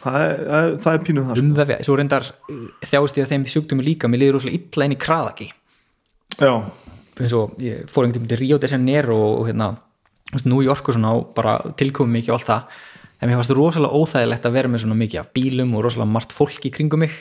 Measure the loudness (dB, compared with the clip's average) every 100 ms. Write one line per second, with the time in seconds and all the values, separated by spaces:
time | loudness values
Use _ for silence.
0 | -4 0 0 -2 0 2 2 0 0 0
1 | 2 0 0 2 2 2 2 0 0 0
2 | 2 0 -2 -10 -16 -14 -16 -16 -2 2
3 | 2 0 -2 -2 -2 -2 -2 0 0 0
4 | 0 4 4 4 0 -6 -4 -2 0 -2
5 | 0 -2 -2 -8 -14 -16 _ _ _ _
6 | _ _ _ 2 2 2 -2 -10 -20 -20
7 | -20 -6 -2 0 -2 -4 -8 -8 -4 0
8 | 0 0 -4 -2 2 2 2 0 2 2
9 | 2 2 2 2 0 -2 -2 -4 _ _
10 | _ _ -8 -4 0 2 2 0 0 0
11 | 2 0 -2 -2 0 0 -4 -4 -2 0
12 | 0 0 0 -2 0 -2 -2 -16 -20 -20
13 | -20 _ 0 0 2 4 2 2 0 2
14 | 2 2 0 0 0 0 0 0 0 0
15 | 0 -4 -6 -2 -2 0 0 0 -2 -2
16 | 0 -2 -4 -2 -2 -2 -8 -2 0 0
17 | 0 -4